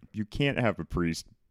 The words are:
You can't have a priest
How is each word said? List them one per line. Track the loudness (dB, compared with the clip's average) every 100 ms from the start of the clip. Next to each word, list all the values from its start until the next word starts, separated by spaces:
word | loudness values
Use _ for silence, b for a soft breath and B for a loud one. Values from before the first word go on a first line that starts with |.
| -12
You | -8 -6
can't | 0 0 2
have | 2 0
a |
priest | -2 0 0 0 -6 -20 _